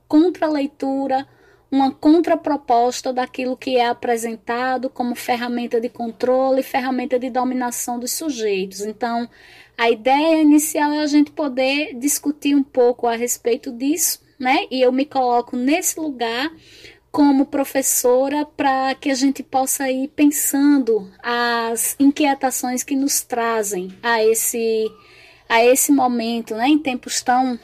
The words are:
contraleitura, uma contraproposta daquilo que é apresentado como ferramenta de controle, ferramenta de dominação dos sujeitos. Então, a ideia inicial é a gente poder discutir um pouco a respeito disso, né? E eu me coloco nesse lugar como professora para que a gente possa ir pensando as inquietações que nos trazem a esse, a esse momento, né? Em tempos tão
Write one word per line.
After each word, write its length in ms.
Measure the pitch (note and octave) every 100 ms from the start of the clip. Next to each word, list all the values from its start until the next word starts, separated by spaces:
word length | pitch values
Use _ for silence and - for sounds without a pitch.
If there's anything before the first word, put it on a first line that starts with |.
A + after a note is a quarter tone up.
| -
contraleitura, 1200 | D4+ F4 F4 D#4+ D4+ C#4 - C4+ C4+ C4+ C4 C#4 _ _ _ -
uma 200 | C4+ C4+
contraproposta 1200 | - D4+ D#4+ E4 D#4+ D#4+ C#4+ - A#3 A#3+ B3 C4
daquilo 440 | B3 B3+ - B3+ B3+
que 200 | - B3+
é 100 | A#3+
apresentado 1000 | A#3+ - A#3 A3+ A3 - A#3 B3+ B3+ C4
como 260 | - A#3+
ferramenta 680 | A#3+ - A#3+ A#3+ A#3+ A#3+ A#3+
de 100 | A#3
controle, 720 | - A#3 A3+ B3 B3+ C4 C4
ferramenta 560 | C4 - C4 B3+ B3 B3+
de 100 | B3+
dominação 680 | A#3+ B3 B3+ B3 A#3+ - A#3+
dos 120 | A#3+
sujeitos. 680 | - D#4+ B3 A3 G3 F#3+ F#3+
Então, 480 | G#3 G#3+ A#3+ A#3 A#3+ _ - - - -
a 140 | A#3
ideia 500 | A3+ A3 C4+ D#4 D#4+
inicial 520 | D4+ D4 D4 - D4
é 80 | D4
a 60 | D4+
gente 240 | D4 D4
poder 640 | - D4 B3 C4 C#4 D#4
discutir 600 | B3+ C#4 - C#4+ D4 C#4+
um 80 | C#4+
pouco 440 | C#4 - A#3+ A#3+ A#3
a 80 |
respeito 560 | A3+ A#3+ - - A#3+ -
disso, 500 | A#3 C4+ F4 - - _ -
né? 260 | B3+ D4 G#4
E 100 | C4
eu 100 | B3+
me 140 | B3+
coloco 520 | C#4+ C4+ B3 A#3+ A#3+ B3+
nesse 440 | B3+ E4 F4+ -
lugar 500 | D#4 B3+ A#3 A#3 D4 E4 - - - - _ -
como 300 | C#4+ C4+ C#4
professora 960 | C#4+ C#4 C#4 C4 - B3 B3+ C4+ D4
para 500 | D4+ - C#4 C4 C4
que 140 | C4+ D4+
a 60 |
gente 280 | C4+ C#4 C4+
possa 480 | C4 C4 C4 - C4+
ir 180 | C4 C4+
pensando 1040 | - D4 D4 - C#4 C#4+ C#4+ A#3 A3 F#3+ -
as 760 | A#3+ A#3+ A#3+ A#3 A3+ A#3 - -
inquietações 840 | C#4 C#4+ D4 C#4 C4 - B3+ B3
que 120 | -
nos 280 | C4+ C#4 -
trazem 640 | - A#3+ A#3 A3+ G3+ G3 F#3 F#3
a 200 | A#3 A#3
esse, 680 | A3 A3+ - A#3+ A3+ A3 A3 - - - - _ -
a 160 | A3+
esse 260 | A#3+ C4 -
momento, 640 | C#4+ B3+ A#3+ A3+ A#3 A3+
né? 140 | A3 B3
Em 100 | D4+
tempos 440 | D4+ B3 - -
tão 360 | - B3 C4 A#3